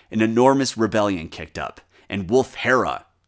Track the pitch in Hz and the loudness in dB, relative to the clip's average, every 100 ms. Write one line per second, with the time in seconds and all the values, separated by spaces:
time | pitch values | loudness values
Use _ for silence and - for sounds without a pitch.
0 | _ 107 113 113 131 139 127 - 110 110 | _ -2 0 4 4 4 0 -2 0 0
1 | 101 92 80 - 80 - 67 - _ _ | 0 -2 -8 -14 -14 -10 -12 -14 _ _
2 | _ 101 87 127 120 - 120 127 87 60 | _ -8 0 0 0 -4 0 0 0 -6
3 | - _ | -12 _